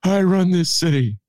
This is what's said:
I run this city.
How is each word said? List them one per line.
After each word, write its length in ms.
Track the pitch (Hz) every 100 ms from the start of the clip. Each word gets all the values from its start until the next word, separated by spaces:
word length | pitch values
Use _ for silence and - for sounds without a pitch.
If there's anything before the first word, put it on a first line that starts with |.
I 200 | 185 196
run 260 | 190 190 185
this 180 | 180 165
city. 500 | - 170 143 123 101